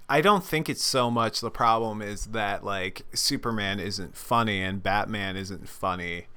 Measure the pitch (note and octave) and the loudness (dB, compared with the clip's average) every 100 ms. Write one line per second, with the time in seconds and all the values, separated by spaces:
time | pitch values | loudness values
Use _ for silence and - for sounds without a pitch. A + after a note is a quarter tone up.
0 | - D3 F#3 G3+ - D#3 D#3+ - - C3 | 2 4 6 6 4 -2 0 -2 0 2
1 | A#2+ A#2+ A2+ - A2+ - A#2 A2+ A2+ G#2+ | 2 2 0 0 -4 2 4 4 2 -4
2 | G#2 G#2 G#2+ A2 G2+ G2 G2+ G2 F#2 - | -6 -6 -4 -2 0 -2 -2 -2 -2 -6
3 | - - - C#3 A#2+ G#2+ G2 G2+ F#2 G2 | -6 -2 0 0 -2 0 0 -2 -2 -4
4 | F2 - - A#2 A2 G2 F#2 F#2+ G2 G#2 | -8 -8 0 2 4 2 0 -2 2 2
5 | G2 G#2+ G2 F#2+ F#2+ F2 F2+ - F#2+ F2+ | 0 -2 -4 -4 -6 -10 -12 -4 -2 -2
6 | F2 F2 - | -4 -8 -10